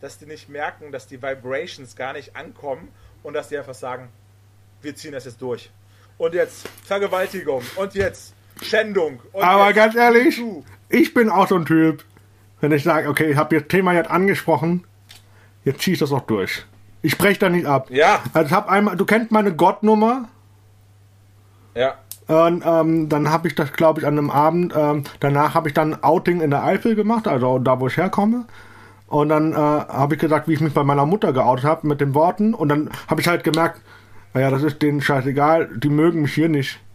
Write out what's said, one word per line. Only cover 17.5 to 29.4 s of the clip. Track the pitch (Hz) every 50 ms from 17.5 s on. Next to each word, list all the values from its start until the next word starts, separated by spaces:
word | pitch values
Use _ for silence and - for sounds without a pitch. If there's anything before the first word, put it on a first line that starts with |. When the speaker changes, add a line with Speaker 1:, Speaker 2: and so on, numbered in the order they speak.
| 175 175 156
Speaker 2:
ab. | 139 143 135 131 -
Speaker 1:
Ja. | 127 131 151 180 208 185 - 131 -
Speaker 2:
Also | 160 165
ich | 147 147
hab | 196 208 -
einmal, | 180 202 208 208 185
du | 175 196
kennst | - 208 226 240 220 220
meine | 214 202 202 175
Gottnummer? | 147 170 180 208 - - 208 220 214 214 226 247 269 247 220 _ _ _ _ _ _ _ _ _ _ _ _ _ _ _ _ _ _ _ _ _ _ _ _ _ _ _ _ _
Speaker 1:
Ja. | 117 123 135 - - - _ - - - -
Speaker 2:
Und, | 160 156 165 170 170 175 -
ähm, | 160 165 165 160 160 165 165 160 151
dann | 151 147 147 147
hab | 156 165 165
ich | 175 139
das, | - 160 139 -
glaub | - 170 160 160 160
ich, | 147
an | 143 147 151
einem | 147 139
Abend, | 120 139 147 156 165 175 175 170 -
ähm, | 151 151 147 147 151 143 - - -
danach | - 139 143 143 147 151 139
hab | 165 160 156
ich | 143
dann | 165 156 156 156 - -
Outing | 139 156 180 180 - 175 175
in | 160 151
der | 139 - -
Eifel | - 190 196 - 233 226
gemacht, | 208 208 208 226 220 220 208
also | 165 131 120 127 131 131
da, | 127 135 131 123
wo | 131
ich | 131 117
herkomme. | - 165 190 - - 202 214 226 247 240 - - - - - - - - - - - _
Und | - - 151 147 151
dann, | 156 151